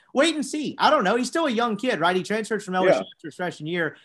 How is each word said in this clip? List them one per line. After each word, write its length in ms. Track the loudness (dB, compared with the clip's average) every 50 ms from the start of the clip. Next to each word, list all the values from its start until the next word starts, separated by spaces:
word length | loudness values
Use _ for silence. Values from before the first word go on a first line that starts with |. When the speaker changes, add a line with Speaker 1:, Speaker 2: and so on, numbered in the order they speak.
| _ _ 0
Speaker 1:
wait 220 | 2 2 2 2
and 100 | -2 -4
see. 320 | -6 -4 -6 -6 -6 -2 2
I 120 | 4 4
don't 140 | 6 4 4
know. 120 | 2 2
He's 120 | 0 0 -2
still 180 | -2 0 0
a 40 | 0
young 260 | 0 0 0 0 -2
kid, 240 | -2 -2 -2 0 2
right? 140 | 2 2 2
He 80 | 2 0
transfers 420 | -2 -2 -4 -2 -2 -4 -4 -4
from 100 | -2 -2
L 120 | 2 4
S 20 | 4
U 40 | 4
Speaker 2:
Yeah. 20 | 2
Speaker 1:
after 300 | 0 -4 -12 _ -16 -14
his 60 | -10
freshman 320 | -8 -6 -6 -6 -8 -8
year, 300 | -6 -4 -2 -2 -4 -6 -8 _